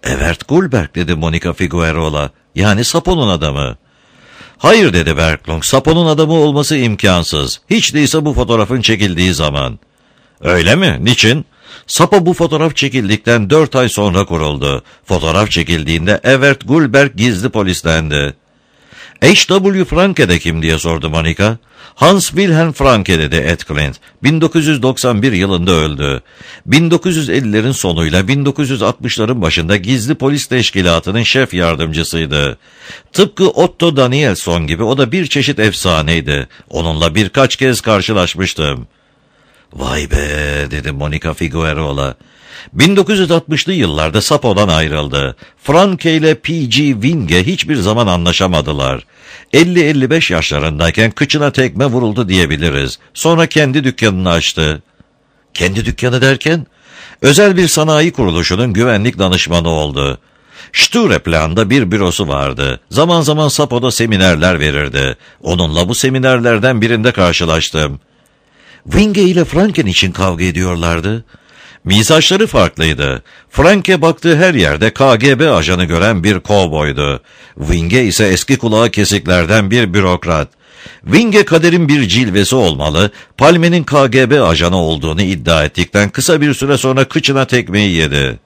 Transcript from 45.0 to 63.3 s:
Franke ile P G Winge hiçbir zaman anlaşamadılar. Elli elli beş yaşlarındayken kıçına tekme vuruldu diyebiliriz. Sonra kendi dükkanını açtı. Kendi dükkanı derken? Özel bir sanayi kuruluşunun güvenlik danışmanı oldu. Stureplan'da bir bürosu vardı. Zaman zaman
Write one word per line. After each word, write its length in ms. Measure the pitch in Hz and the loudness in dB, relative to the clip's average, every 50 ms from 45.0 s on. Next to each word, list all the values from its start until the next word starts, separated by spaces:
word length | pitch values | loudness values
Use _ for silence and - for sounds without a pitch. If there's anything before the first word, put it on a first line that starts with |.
| 76 71 67 69 69 65 62 _ - - _ _ _ | -4 -4 -4 -4 -4 -4 -6 _ -20 -20 _ _ _
Franke 500 | - 143 165 190 202 190 - - 165 160 | 0 2 4 4 2 0 -2 -2 0 0
ile 220 | 160 151 160 156 | 2 2 2 0
P 180 | 151 _ - 165 | 0 _ -6 -4
G 380 | 170 147 120 110 127 151 147 135 | -4 -4 -2 0 0 0 0 0
Winge 500 | 107 98 135 170 160 113 80 80 90 92 | 0 0 0 0 0 -2 0 0 0 2
hiçbir 300 | 123 190 - - - 151 | 0 -2 -4 -4 -4 -2
zaman 320 | 131 90 98 107 117 120 101 | -2 0 0 0 0 0 0
anlaşamadılar. 960 | 90 90 85 87 85 - 95 92 90 78 73 73 78 71 67 65 67 62 - _ _ _ - - - - - _ - | 0 0 0 0 0 0 0 0 0 0 -2 -2 -4 -4 -2 -4 -4 -6 -10 _ _ _ -20 -20 -20 -20 -14 _ 2
Elli 300 | 139 165 170 180 175 160 | 2 4 4 4 2 2
elli 260 | 143 156 143 131 123 | 2 2 0 0 0
beş 220 | 151 165 156 - | 0 0 0 0
yaşlarındayken 800 | 90 80 78 - 76 73 71 80 78 73 85 82 80 - 107 113 | -2 -2 -2 -2 -2 -2 -2 -2 -2 0 0 0 2 2 0 0
kıçına 400 | - - 147 139 - 156 147 143 | 0 -2 -2 -2 0 0 0 0
tekme 340 | - - 131 123 - 98 110 | 0 0 -2 -2 0 -2 -2
vuruldu 440 | 139 113 127 123 113 107 107 120 92 | 0 0 0 -2 -2 -2 -2 -2 0
diyebiliriz. 680 | 92 92 87 73 73 71 78 85 69 69 69 65 - - _ _ _ | 2 0 2 0 0 -2 -2 -2 -2 -2 -4 -4 -6 -12 _ _ _
Sonra 340 | - - 160 170 165 165 160 | -4 0 0 2 2 2 2
kendi 360 | - 156 151 135 127 151 139 | 2 2 2 2 0 0 -2
dükkanını 460 | 131 120 - 113 113 98 92 92 90 | -2 -2 0 0 0 0 0 0 0
açtı. 540 | 85 82 80 - - - 80 76 78 76 - _ _ _ _ _ _ _ _ _ _ _ _ _ _ | 0 0 0 -2 -2 -2 -2 -2 -2 -4 -10 _ _ _ _ _ _ _ _ _ _ _ _ _ _
Kendi 320 | - 87 92 95 104 110 | -4 -4 -2 -2 -2 -4
dükkanı 360 | 113 - - - 127 120 127 | -4 -6 -4 -2 -2 0 2
derken? 460 | 131 135 135 127 - 151 165 175 - _ _ _ _ _ - - - - - _ | 2 2 2 2 0 -2 -2 -2 -4 _ _ _ _ _ -20 -20 -20 -20 -12 _
Özel 360 | - 170 147 175 208 208 190 175 | 2 2 4 6 4 4 4 4
bir 100 | 185 156 | 2 2
sanayi 440 | - 160 156 156 156 151 151 175 | 2 0 0 2 2 2 2 0
kuruluşunun 600 | 170 - 123 92 82 85 85 - 90 104 120 127 98 | 0 0 -2 0 0 -2 -2 -2 -2 -2 -2 -2 0
güvenlik 460 | 95 117 127 117 101 101 107 - 80 | 0 2 2 2 0 0 -2 -2 0
danışmanı 500 | 95 92 90 90 - 76 85 87 82 82 | 0 0 0 0 0 0 -2 -2 0 0
oldu. 480 | 82 78 76 73 69 69 69 69 65 - _ _ _ _ _ _ _ - - - - | 0 0 -2 -2 -2 -2 -4 -4 -4 -6 _ _ _ _ _ _ _ -20 -20 -8 -2
Stureplan'da 960 | - - - - 233 233 180 104 76 - - 82 80 78 80 80 98 113 95 | -2 -2 0 2 0 2 2 2 0 0 0 0 0 0 0 0 0 0 2
bir 220 | 117 143 117 90 | 2 2 2 2
bürosu 360 | 90 110 98 90 85 - 101 76 | 0 0 0 0 0 -2 -4 -2
vardı. 520 | 69 69 69 69 65 57 69 69 64 - _ _ | -2 -2 -2 -4 -4 -4 -4 -4 -4 -6 _ _
Zaman 320 | - 123 156 175 175 170 | 0 0 2 2 2 2
zaman 260 | 156 135 | 2 0